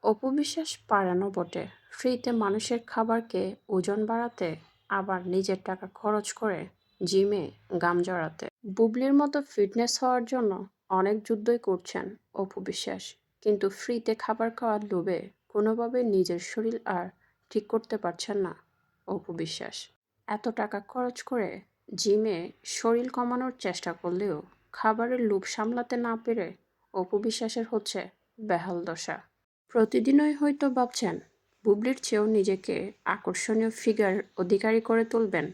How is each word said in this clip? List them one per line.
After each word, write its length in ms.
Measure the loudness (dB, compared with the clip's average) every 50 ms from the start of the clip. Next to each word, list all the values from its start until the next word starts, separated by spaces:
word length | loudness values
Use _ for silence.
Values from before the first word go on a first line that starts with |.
| 4 2
অপু 160 | 2 2 2 0 0 0
বিশ্বাস 300 | 0 -2 -2 -6 -6 -6 -8 -12 _ _
পারেনও 380 | 2 4 4 4 2 0 0 0 -2
বটে 280 | -4 -4 -4 -4 -8 -8 -8 -12 -20 _ _ -16 -4
ফ্রিতে 340 | 0 0 0 0 0 -2 0 2 2
মানুষের 360 | 2 0 0 0 -2 -2 -4 -4 -6
খাবারকে 500 | -2 -2 0 2 2 0 -2 -2 -4 -4 -2 -4 -6 -10 _ -2 0
ওজন 240 | 0 0 0 0 0 0 0
বাড়াতে, 400 | 0 -2 -2 -4 -4 -4 -4 -4 -4 -8 -12 _ _ _ _ _ -2 -2
আবার 200 | -2 -2 -4 -4 -2 -2 0
নিজের 260 | 0 0 0 -2 -4 -2 -8
টাকা 180 | -8 -8 -8 -16 _ -4
খরচ 280 | -2 0 0 0 0 -4 -8 -4
করে 200 | -2 -2 -2 -2 -6 -10 _ _ _ _ _ _
জিমে 420 | -4 2 4 4 4 4 2 0 -2 -4 -8 _ _ _ -4 0 2
গাম 140 | 2 2 2 0 0
জড়াতে। 380 | 0 -2 -2 -4 -6 -8 -12 -12 _ _ _ -12 2 4
বুবলির 360 | 4 4 4 2 2 4 6 6
মতো 160 | 6 6 2 0 -4 -2
ফিটনেস 420 | 0 0 0 2 2 0 0 0 0 0
হওয়ার 220 | 2 2 2 2 0 0
জন্য 200 | -2 0 2 2 0 -2 -6 -12 _ _ _ _ 2 4
অনেক 160 | 4 4 2 0 0 -2
যুদ্ধই 320 | -2 0 2 2 2 2 2 0
করছেন 380 | 0 0 -2 -6 -8 -8 -8 -8 -12 -14 _ _ _ -6
অপু 160 | -6 -6 -6 -10 -8 -6
বিশ্বাস, 340 | -6 -6 -6 -6 -6 -8 -10 -14 -18 _ _ _ _ _ 0
কিন্তু 220 | 2 2 2 2 0 -2 -2
ফ্রিতে 340 | -6 -4 -4 -2 0 0 -2 -2 0
খাবার 260 | -4 -2 0 0 -4 -2 -2
খাওয়ার 240 | -2 0 0 0 -2 -2
লোভে 280 | -2 -2 0 0 -2 -2 -4 -8 _ _ _ _ _
কোনোভাবে 460 | 2 2 2 2 2 0 0 0 2 2 4 4
নিজের 280 | 4 4 2 0 -4 -4 -6
শরীর 260 | -6 -2 -2 -2 -2 -2 -2 -2 -2
আর 100 | -2 -2 -6 -10 _ _ _ _ _ _ _
ঠিক 120 | -4 -4 -2 0 -2
করতে 220 | -2 -2 -2 -6 -2 -2
পারছেন 340 | -4 -4 -4 -6 -4 -2 -2 -2
না 80 | -2 -4 -10 _ _ _ _ _ _ _ _ _ -6
অপু 240 | -6 -6 -6 -8 -8 -6
বিশ্বাস। 340 | -6 -6 -6 -8 -10 -10 -10 -12 -16 -16 _ _ _ _ _ _ _ -8
এত 180 | -8 -4 -4 -4 -2 -2
টাকা 200 | -4 -4 -4 -8 -10 _
খরচ 260 | -6 -4 -4 -4 -4 -8 -10 -4
করে 200 | -2 -2 -2 -2 -6 -10 -14 _ _ _ _ _ -8 -4
জিমে 360 | 0 2 2 4 2 0 0 -2 -4 -8 -12 _ _ -10 -10 -2
শরীর 300 | 0 2 2 2 0 -2 -4
কমানোর 380 | -4 -2 -2 -2 -2 -4 -4 -6 _ -6
চেষ্টা 260 | -6 -6 -4 -6 -8 -8 -4
করলেও 360 | -4 -4 -2 -2 -2 -2 -2 -4 -6 -12 _ _ _ _ -12
খাবারের 480 | 0 2 2 2 2 0 0 0 0 2 2
লোভ 140 | 2 2 0 -2 -6
সামলাতে 400 | -4 -2 -2 -2 -4 -4 -2 -2 -2 -2
না 80 | -2 -4 -4 -2
পেরে 240 | -2 -2 -2 -2 -6 -8 _ _ _ _ _ _ _ _
অপু 220 | -4 -4 0 -2 0 0
বিশ্বাসের 400 | 0 -2 -2 -4 -4 -2 -4 -4 -2
হচ্ছে 280 | -2 -2 -2 -2 -6 -6 -8 -8 _ _ _ _ _ -14
বেহাল 400 | -2 -2 0 0 0 -2 -4 -4 -4 -6
দশা। 280 | -8 -8 -6 -8 -8 -8 -10 _ _ _ _ _ _ _ _ _ 2
প্রতিদিনই 600 | 2 2 4 4 2 4 6 6 6 6 6 2 2
হয়তো 240 | 2 0 2 2 0 0 2 2
ভাবছেন 380 | 0 0 0 -2 -2 -2 -2 -4 -10 _ _ _ _ _ _ _ _
বুবলির 320 | 4 4 4 4 0 -2 -2 -2
চেয়েও 200 | 0 2 2 4 4 4 4
নিজেকে 380 | 4 4 2 0 0 -4 -4 -4 -4 -6 -10 _ _ -4 -4
আকর্ষণীয় 560 | -2 -2 -4 -4 -4 -2 0 2 2 2 2 0 0
ফিগার 340 | 2 2 4 4 4 2 2 0 -2 -6 _ -4
অধিকারী 440 | 2 2 2 2 4 4 2 2
করে 220 | 4 4 2 2 2 2
তুলবেন। 340 | 2 0 2 2 2 0 -2 -2